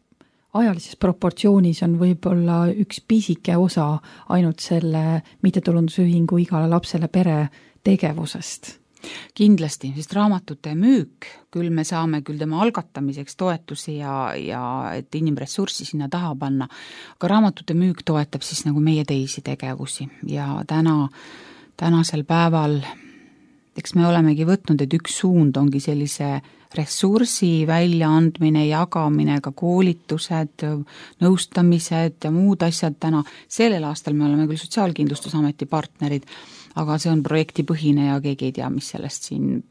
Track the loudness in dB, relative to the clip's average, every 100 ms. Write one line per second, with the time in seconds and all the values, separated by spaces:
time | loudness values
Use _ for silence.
0 | _ _ _ _ _ 0 0 0 -6 -2
1 | -2 0 -2 0 4 6 4 2 0 2
2 | 2 2 0 2 2 2 2 0 -2 -4
3 | 0 0 2 -2 0 2 2 2 0 -2
4 | -6 -16 -2 2 2 0 -2 -2 0 0
5 | 0 -2 -4 _ 0 2 2 2 2 2
6 | 2 4 2 2 0 0 2 0 0 -4
7 | -2 0 2 2 -2 -6 _ _ 2 2
8 | 2 -2 -6 -8 -12 -14 -16 -20 _ _
9 | -18 -18 -10 2 4 4 2 -6 -8 -10
10 | -6 0 0 0 -4 -12 -8 0 4 4
11 | 2 -8 -20 -20 _ -6 -2 -2 -2 -2
12 | 0 -2 -4 -6 -4 0 0 -2 -8 -6
13 | -6 -6 -10 -4 -4 -4 -6 -14 -10 -8
14 | -6 -4 -4 -6 -8 -8 -6 -6 -6 -8
15 | -8 -2 -2 -2 -4 -6 -6 -6 -8 -6
16 | -4 -4 -4 -4 -4 -4 -4 -10 -20 -20
17 | -20 -6 0 2 2 0 -2 0 0 0
18 | -2 -2 -2 -6 -8 -6 -2 0 2 2
19 | 0 -2 -4 -8 -10 -8 -8 -8 -10 -10
20 | -12 -12 -8 -6 -6 -6 -2 2 2 2
21 | 0 -4 -20 -20 -20 -20 -20 -4 2 2
22 | 2 -2 0 2 2 2 0 -2 -4 -12
23 | -20 -20 -20 _ _ _ _ -16 -4 2
24 | 4 4 4 4 2 0 2 0 2 -2
25 | -4 -2 2 4 4 4 2 0 -2 -4
26 | -4 -4 -4 -4 -8 _ _ -8 -6 0
27 | 2 2 2 0 2 2 2 2 2 2
28 | 4 4 4 4 2 4 2 0 0 0
29 | 0 2 2 0 -2 -4 0 2 2 0
30 | -4 -6 -4 -4 -4 -6 -6 -6 -8 -14
31 | -16 0 2 2 0 2 4 4 2 -2
32 | -2 -2 -2 2 2 2 0 0 -4 -2
33 | 0 0 -2 -8 -10 0 0 0 -2 -6
34 | -2 0 2 2 0 -2 -6 -2 -2 0
35 | -2 -4 -4 -2 0 -2 -4 -4 -4 -6
36 | -4 -4 -6 -18 -20 -20 -12 -6 -2 -2
37 | 0 0 2 0 -2 -2 -2 0 2 2
38 | 2 0 -2 -4 -4 -4 -6 -6 -8 -10
39 | -10 -12 -10 -4 -4 -4 -8